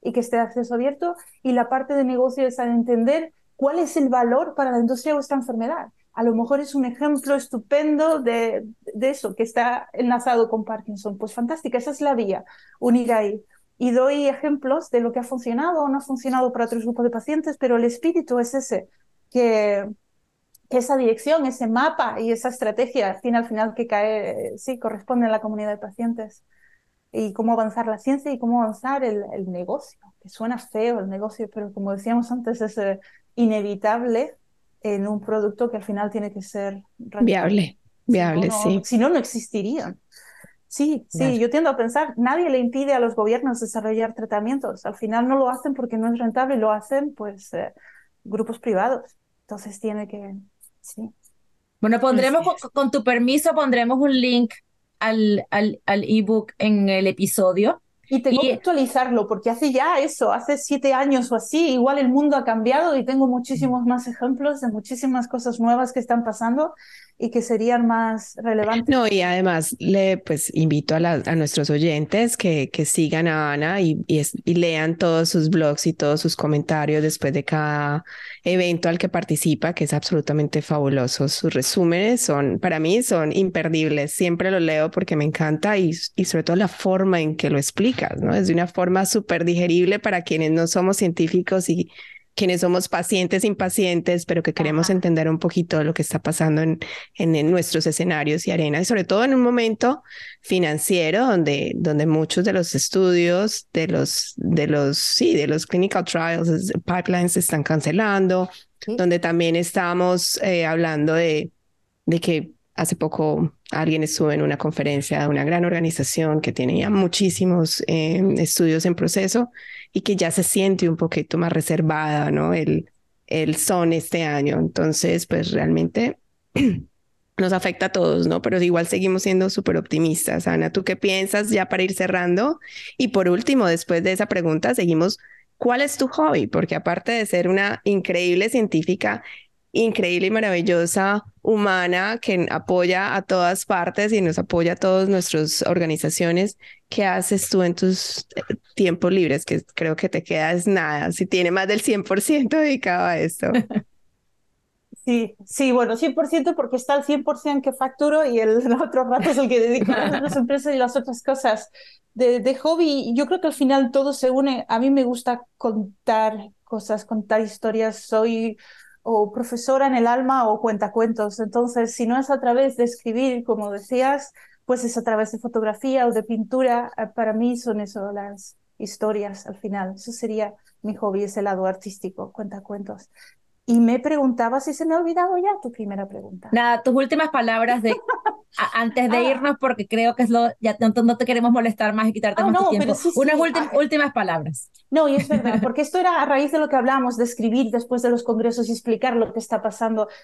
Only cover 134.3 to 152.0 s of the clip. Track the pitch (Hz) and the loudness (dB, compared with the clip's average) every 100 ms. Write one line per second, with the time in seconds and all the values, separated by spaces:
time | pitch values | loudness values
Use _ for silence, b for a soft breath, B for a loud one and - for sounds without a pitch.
134.3 | 190 165 156 - 247 175 160 180 - b | 0 0 0 0 0 2 4 2 -2 b
135.3 | b b - 240 247 285 - 262 - 311 | b b -4 0 2 0 -2 -2 0 2
136.3 | 214 110 165 165 160 - 175 - 233 214 | 2 0 -2 -2 -2 -2 -4 -2 -2 0
137.3 | 180 175 190 202 - - 196 180 175 180 | 0 2 2 0 -2 0 0 0 0 2
138.3 | 175 214 247 220 156 160 185 - - B | 2 2 2 2 0 0 -2 -2 -4 B
139.3 | B B _ _ - 226 220 180 175 190 | B B _ _ 0 0 0 0 0 0
140.3 | 220 214 175 170 175 170 196 196 208 - | 0 0 0 2 2 2 0 2 0 -4
141.3 | - - 214 208 185 180 180 196 233 - | -6 0 2 2 2 2 0 0 -4 -2
142.3 | 180 165 160 - 180 180 180 196 196 - | 0 0 -2 0 2 2 2 0 -2 0
143.3 | 185 175 185 - 185 170 190 214 220 175 | 2 2 0 0 0 0 0 0 2 2
144.3 | 165 185 170 170 180 190 185 190 190 180 | 0 0 0 0 0 2 2 4 2 0
145.3 | 156 156 - - 175 165 156 156 - 170 | 0 0 -2 0 0 0 0 -2 0 0
146.3 | 175 202 - B B - - 196 185 185 | 2 0 -4 B B -10 -2 0 0 0
147.3 | 196 - 190 175 175 185 185 - - - | -2 0 2 2 2 0 0 -2 -8 -10
148.3 | - - - _ - 185 170 180 190 160 | -10 -8 -8 _ 0 0 2 2 2 2
149.3 | 143 - 156 - - 165 156 185 160 - | 0 -2 -6 -6 -6 -4 -2 -2 -4 -4
150.3 | 160 156 175 190 190 151 147 160 175 185 | -2 0 0 0 0 0 -2 -2 -4 -2
151.3 | 180 175 185 190 214 240 208 | 0 0 0 0 0 0 -2